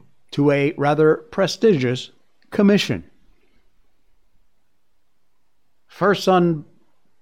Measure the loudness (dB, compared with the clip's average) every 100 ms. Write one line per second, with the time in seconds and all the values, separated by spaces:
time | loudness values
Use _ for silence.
0 | -20 _ _ -2 0 2 -2 -2 -2 2
1 | 2 0 -4 -4 -4 0 0 2 0 -6
2 | -10 _ _ _ _ 0 2 2 0 -8
3 | -10 _ _ _ _ _ _ _ _ _
4 | _ _ _ _ _ _ _ _ _ _
5 | _ _ _ _ _ _ _ _ _ -4
6 | -2 -2 0 2 2 -2 -8 _ _ _
7 | _ _